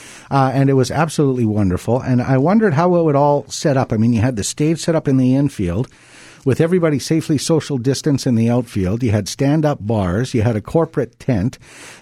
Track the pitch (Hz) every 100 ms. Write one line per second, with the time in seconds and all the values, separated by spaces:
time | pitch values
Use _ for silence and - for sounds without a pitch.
0 | - - - 139 131 135 139 135 123 -
1 | 156 - 143 127 110 104 95 90 - 127
2 | - 123 123 131 151 220 214 139 180 175
3 | 160 139 143 143 - - 160 135 - 113
4 | 113 117 127 113 90 - 151 165 - 160
5 | 147 131 127 135 143 - 87 90 131 -
6 | - - - - 135 123 165 185 165 139
7 | - 160 - 147 - 160 - 139 123 131
8 | 156 135 139 113 117 123 117 101 90 117
9 | 127 104 95 - 139 160 151 143 101 110
10 | 92 92 127 120 110 107 - 165 160 -
11 | 117 - - 113 113 - - - - -